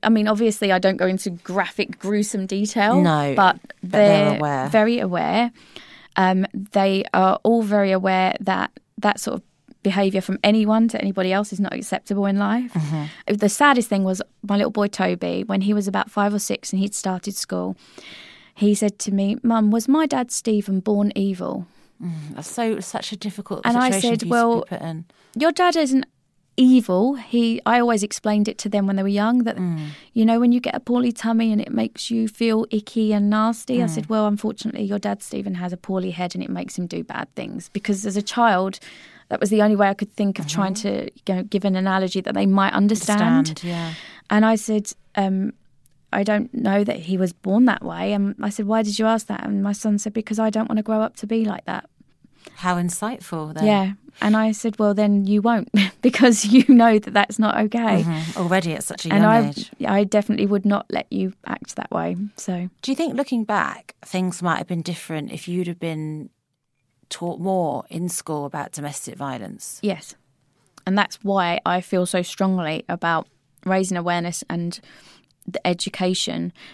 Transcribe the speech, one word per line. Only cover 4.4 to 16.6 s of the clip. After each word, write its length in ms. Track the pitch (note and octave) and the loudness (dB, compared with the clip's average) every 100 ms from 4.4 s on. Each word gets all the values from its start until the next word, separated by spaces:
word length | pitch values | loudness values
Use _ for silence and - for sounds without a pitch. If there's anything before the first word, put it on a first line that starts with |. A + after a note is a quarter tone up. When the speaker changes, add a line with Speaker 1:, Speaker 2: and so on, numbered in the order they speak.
| D3+ C3+ C#3 | 0 -2 0
Speaker 1:
very 300 | A3 G#3+ A#3+ | 2 2 0
aware. 520 | F#3 F3 D#3+ G#3 A#3+ - - - - - - - | -2 -2 0 0 0 -4 -20 -20 -20 -20 -6 2
Um, 300 | F#3 F#3 F#3+ G3 G3+ | 2 2 0 -4 -4
they 320 | G3+ G3 F#3+ - | 0 2 0 0
are 240 | F#3+ F#3 - | 2 2 2
all 200 | - A#3 | 2 2
very 300 | G#3 G#3 G3 | 2 2 2
aware 420 | F#3+ F#3+ F#3 F#3 - | 2 2 2 0 0
that 300 | F#3+ F#3 - - _ - | -2 -2 -4 -8 _ -4
that 200 | G#3 - | -2 0
sort 160 | - - | -4 -8
of 60 | - _ _ - | -10 _ _ -6
behaviour 360 | G3 F#3+ G3 G3 | -2 2 0 0
from 180 | F#3 F#3+ | -4 -2
anyone 460 | G3+ A3 G#3 A3+ A3+ | 2 2 4 4 2
to 120 | - | 0
anybody 320 | G3 F#3+ F#3 | -4 -2 0
else 200 | F#3+ G#3 | 0 -2
is 80 | F#3+ | -4
not 120 | G3+ | -4
acceptable 520 | - - F#3+ - G3+ G3 | -4 -6 -6 -4 -2 0
in 100 | G3 | 0
life. 340 | G3+ A#3 B3 | 0 -2 -2
Speaker 2:
Mm-hmm. 600 | E3+ D3 D#3 D3+ - - G#3+ | -4 -2 -4 -6 -8 -4 0
Speaker 1:
The 120 | G#3 | 2
saddest 400 | - D4 B3 - | 4 4 4 2
thing 140 | G3 | 0
was 160 | F#3+ F#3+ - _ | 0 -2 -8 _
my 140 | G3+ G3+ | -2 0
little 160 | G3+ | 0
boy 160 | G#3 G3+ | 0 -2
Toby, 560 | - F#3 F3+ F3 F3+ | 0 -2 -2 -4 -4
when 160 | G#3 G3 | -2 -2
he 120 | G3+ | 0
was 120 | G#3 G3 | 0 0
about 240 | G3 - | -2 -2
five 220 | - G3+ | 0 0
or 40 | G#3 | 0
six 320 | - G3+ | -4 -6